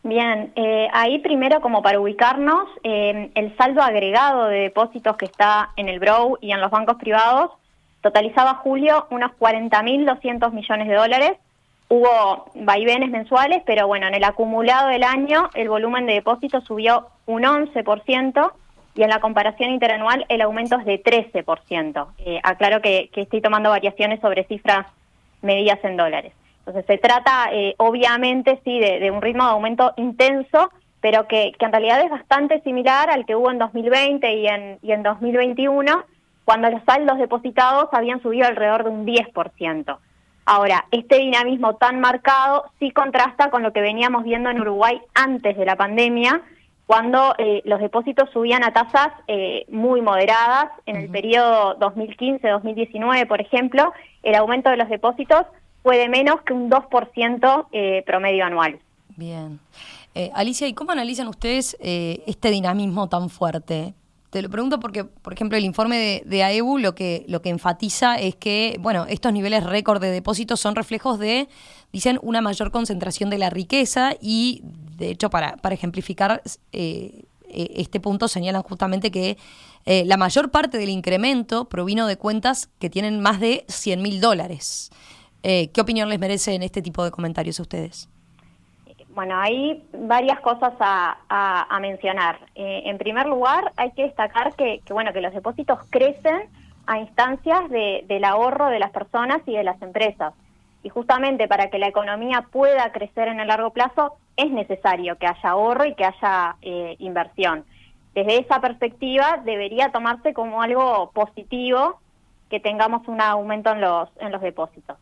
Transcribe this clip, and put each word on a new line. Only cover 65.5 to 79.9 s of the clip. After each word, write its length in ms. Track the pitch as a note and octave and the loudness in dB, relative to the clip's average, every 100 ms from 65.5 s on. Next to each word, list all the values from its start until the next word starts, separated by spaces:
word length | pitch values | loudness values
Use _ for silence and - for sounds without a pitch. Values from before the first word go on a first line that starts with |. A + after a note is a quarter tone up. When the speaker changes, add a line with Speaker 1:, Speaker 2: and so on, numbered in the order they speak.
| G#3+ | -2
Speaker 2:
el 60 | |
informe 340 | F#3+ F3 A3 A#3 | -2 -2 -2 0
de, 260 | G#3+ G3 - | -2 -4 -4
de 180 | G3 | 0
aebu 340 | F#3+ G#3+ A#3+ C#4 | 2 2 0 0
lo 160 | G3+ | -2
que, 300 | F3+ F#3 E3+ - | -2 -6 -6 -6
lo 120 | E3+ | -6
que 80 | F3 | -4
enfatiza 680 | E3+ F3+ E3+ G#3+ - B3 A#3+ | -2 -2 -2 -6 0 0 0
es 180 | F#3+ - | -4 -4
que, 400 | G#3+ G#3 A3 G3 | -4 -2 -2 -4
bueno, 240 | G3 F#3+ E3 | -2 -2 -4
estos 240 | G3+ B3 | -4 -2
niveles 320 | G#3 G3 G#3+ | -2 0 -2
récord 380 | F3 G#3 G#3 G3+ | 0 -2 0 0
de 100 | F#3 | 0
depósitos 480 | F3+ F#3 G#3 A3 A#3 | -4 -4 -6 -4 -4
son 160 | G#3 G#3 | -2 -4
reflejos 440 | A3+ A3+ C4+ A3 | -6 -6 -4 -4
de, 280 | G#3+ B3 C#4 - - - _ | -2 -2 -4 -14 -20 -20 _
dicen, 260 | G3 B3+ B3+ | -2 -2 -2
una 200 | A3+ A3+ | -2 -2
mayor 300 | G#3+ G3 G#3 | -2 -4 -4
concentración 580 | A#3 A#3 F#3 F3+ - G3+ | -4 -4 -6 -8 -6 -4
de 80 | G3+ | -2
la 120 | F#3 | -2
riqueza 640 | F3+ F3+ C4+ B3 C4 C4 - | -4 -4 -2 0 0 0 -2
y, 440 | G#3+ A3+ A#3+ - - D#3+ D#3 D#3+ | -4 -2 -2 -4 -14 -18 -20 -10
de 140 | F3 | -10
hecho, 180 | F3 G#3+ | -4 -2
para, 260 | E3+ D3 - | -2 -4 -6
para 180 | F#3+ | -6
ejemplificar, 680 | F#3+ F3 F3+ - F3 G3 A3+ - - _ | -4 -6 -8 -10 -4 -2 -2 -6 -18 _
eh, 500 | - E3+ E3 F#3 - - _ F#4 | -8 -8 -8 -14 -18 -20 _ -16
eh, 200 | - E3+ - | -10 -8 -8
este 240 | F3+ G3+ | -6 -6
punto 260 | G3+ G3 A3+ | -4 -2 -2
señalan 360 | F#3 F3+ F#3+ | -4 -4 -6
justamente 460 | - F#3 F#3+ F#3+ G#3 | -8 -6 -4 -2 -4
que, 280 | F#3 F#3 G#3 - - - _ | -4 -4 -6 -16 -20 -20 _
eh, 180 | - | 0